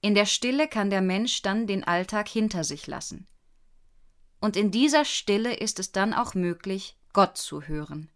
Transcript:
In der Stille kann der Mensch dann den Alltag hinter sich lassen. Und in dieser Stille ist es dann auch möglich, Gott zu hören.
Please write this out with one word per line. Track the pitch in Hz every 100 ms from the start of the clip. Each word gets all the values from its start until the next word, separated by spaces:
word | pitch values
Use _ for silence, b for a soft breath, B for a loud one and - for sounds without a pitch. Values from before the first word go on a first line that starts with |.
In | 208 202
der | 208
Stille | - 247 269 302
kann | 220 202
der | 196
Mensch | 190 190 240 -
dann | 196 202 226
den | 190
Alltag | - 175 180 214 208
hinter | 226 220 185
sich | 156 147 -
lassen. | 143 - - - _ _ _ _ _ - _ - _ - _
Und | 214 196
in | 208
dieser | 202 285 302 294
Stille | - - 202 233 233
ist | 214 -
es | 190
dann | 196 202
auch | - - 185
möglich, | 175 170 196 190 - - _
Gott | - 190 -
zu | - 147
hören. | 147 156 151 151 156